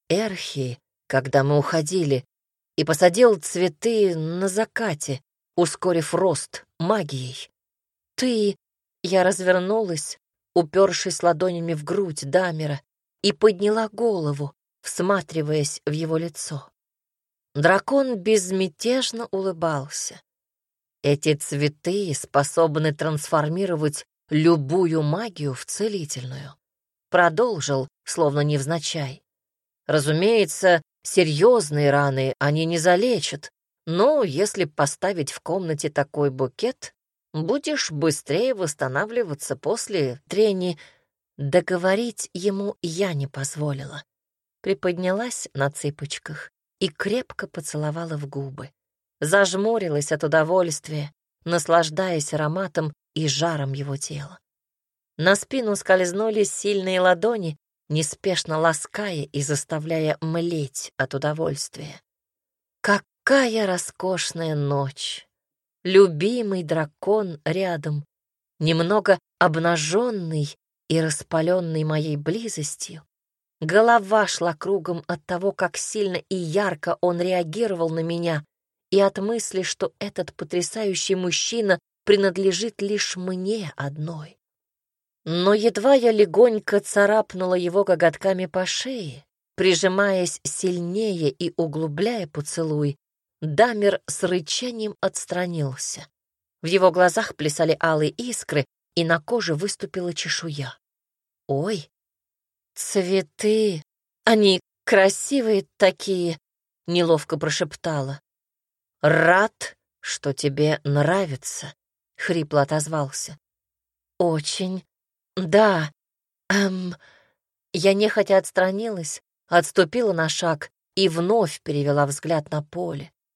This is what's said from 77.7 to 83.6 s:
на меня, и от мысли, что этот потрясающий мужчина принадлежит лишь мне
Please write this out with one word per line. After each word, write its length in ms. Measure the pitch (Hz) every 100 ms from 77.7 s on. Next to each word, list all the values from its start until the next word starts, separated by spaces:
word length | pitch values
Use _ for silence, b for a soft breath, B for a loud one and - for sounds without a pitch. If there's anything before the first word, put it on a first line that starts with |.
| 180 165
на 120 | 165
меня, 420 | 165 170 170 151 147 _ _ _ -
и 80 | 196
от 200 | 196 196
мысли, 420 | 202 233 - 185
что 320 | 175 - - -
этот 340 | 202 - 165
потрясающий 800 | - 156 175 175 226 208 180 - 185
мужчина 640 | 180 - - 233 208 175 _ _
принадлежит 800 | - 202 196 180 190 175 226 -
лишь 340 | 202 208 - 180
мне 560 | 185 185 185 220